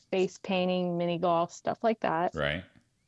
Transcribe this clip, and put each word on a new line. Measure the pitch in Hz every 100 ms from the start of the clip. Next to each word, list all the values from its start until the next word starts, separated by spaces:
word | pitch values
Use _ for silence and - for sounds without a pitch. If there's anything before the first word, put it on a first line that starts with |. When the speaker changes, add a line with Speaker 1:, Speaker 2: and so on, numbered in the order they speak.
| -
Speaker 1:
face | 190 185 -
painting, | - 185 180 180 180 170
mini | 175 170
golf, | 175 170 170
stuff | - - -
like | 233 226
that. | - 165 175
Speaker 2:
Right. | - 71 82 - - _ _